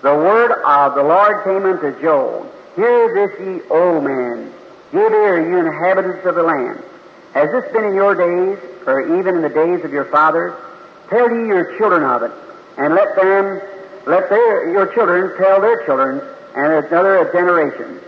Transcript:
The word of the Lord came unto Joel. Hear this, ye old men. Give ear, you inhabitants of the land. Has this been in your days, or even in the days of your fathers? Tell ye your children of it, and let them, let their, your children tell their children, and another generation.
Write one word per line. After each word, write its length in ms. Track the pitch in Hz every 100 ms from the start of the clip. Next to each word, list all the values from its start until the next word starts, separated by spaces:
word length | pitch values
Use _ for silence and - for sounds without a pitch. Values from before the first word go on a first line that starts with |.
The 120 | 135
word 380 | 147 170 226 233
of 420 | - 143 143 139
the 80 | 139
Lord 420 | 143 180 208 202
came 200 | 190 190
unto 280 | 190 180 151 123
Joel. 460 | 160 147 123 113 - - - 349
Hear 380 | 466 480 466
this, 260 | 403 196 -
ye 220 | 190 180 -
old 340 | 160 180 160
men. 480 | 143 131 123 117 113 - - - -
Give 200 | 330 440
ear, 280 | 427 415 370
you 180 | 233 180
inhabitants 640 | 160 151 180 190 185 170 180
of 80 |
the 80 | 170
land. 400 | 165 147 117 - - - - - -
Has 160 | 135 151
this 200 | 247 -
been 120 | 226
in 100 | 208
your 200 | 190 196
days, 440 | 180 175 175 190 202 - - -
or 140 | 135
even 360 | 135 175 185 175
in 60 |
the 60 | 151
days 360 | 147 165 175
of 80 | 156
your 120 | 139
fathers? 480 | 135 147 156 165 175 175 - - - - -
Tell 200 | 214 240
ye 160 | 233 226
your 300 | 190 170 -
children 240 | 214 175
of 200 | 135 123
it, 100 | 117 - - - - -
and 180 | -
let 200 | 180 - -
them, 440 | 185 196 196 190 - - - - 135
let 240 | 180 185
their, 380 | 208 233 190 165
your 160 | 196 185
children 500 | 233 196 175 190 -
tell 240 | 190 196
their 240 | 208 226
children, 380 | - 131 135 135 - - -
and 180 | 135 147
another 560 | 160 151 170 196 190 147
generation. 680 | 175 180 175 143 - - -